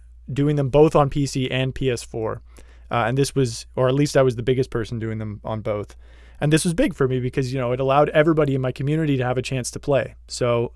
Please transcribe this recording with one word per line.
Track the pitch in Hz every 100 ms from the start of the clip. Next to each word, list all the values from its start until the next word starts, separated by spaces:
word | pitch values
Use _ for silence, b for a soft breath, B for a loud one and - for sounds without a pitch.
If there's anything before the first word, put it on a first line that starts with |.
| - - -
doing | 131 143 147
them | 135
both | 147 156 160
on | 139
P | 147 139
C | 135 127
and | 127 131 -
P | 131
S | 117
four. | - 117 107 107 - b b b b
Uh, | 117 110
and | 135
this | 139 139
was, | 123 113 - -
or | 127
at |
least | 135 147 143
I |
was | 131 117
the |
biggest | 120 127 127
person | 120 104 117
doing | 110 110
them | 107 101
on | - 110
both. | 110 104 101 - b b b b
And | 147
this | 156
was | 175
big | 165 269 -
for | 131
me | 127
because, | 127 147 127
you | 135
know, | 120
it | 127
allowed | 135 139 151
everybody | 156 160 156 143 135
in |
my | 127
community | - 135 156 151 135
to |
have | 123 127
a |
chance | - 131 117
to | -
play. | - 135 - - -
So | - 123 120 117